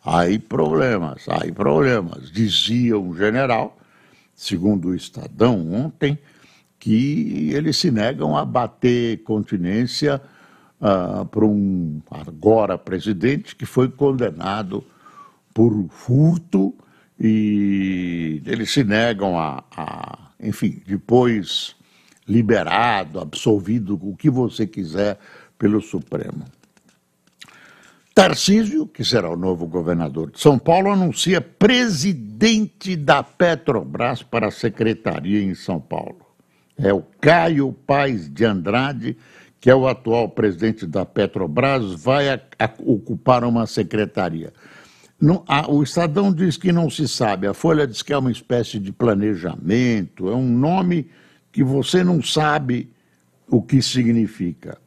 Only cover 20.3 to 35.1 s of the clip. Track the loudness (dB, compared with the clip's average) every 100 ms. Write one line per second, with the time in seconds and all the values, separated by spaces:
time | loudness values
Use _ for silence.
20.3 | _ -8 -4 -4 -4 -8 -8 2 4 4
21.3 | 0 -4 -6 -8 -16 _ _ _ _ 0
22.3 | 2 4 2 2 0 2 0 -4 -10 -10
23.3 | -4 0 0 0 -4 -2 -6 -6 -2 0
24.3 | 0 -2 -2 -6 -6 -6 -2 -2 -2 -14
25.3 | -20 -20 _ 0 0 -2 -10 -6 -8 -8
26.3 | -12 -16 _ _ _ _ _ _ _ _
27.3 | _ -20 -20 -20 -20 _ _ _ 6 6
28.3 | 4 4 4 4 -2 -4 -6 0 0 0
29.3 | -2 -2 -2 -2 -2 -2 -2 -2 -6 -8
30.3 | 4 4 4 2 2 2 2 0 0 0
31.3 | 0 -2 _ 4 4 2 0 -2 -4 -8
32.3 | 0 2 2 -2 _ -8 -4 2 2 0
33.3 | _ 0 2 -2 -2 -4 -4 -4 -4 -4
34.3 | -2 -2 -2 -6 0 -2 -2 -4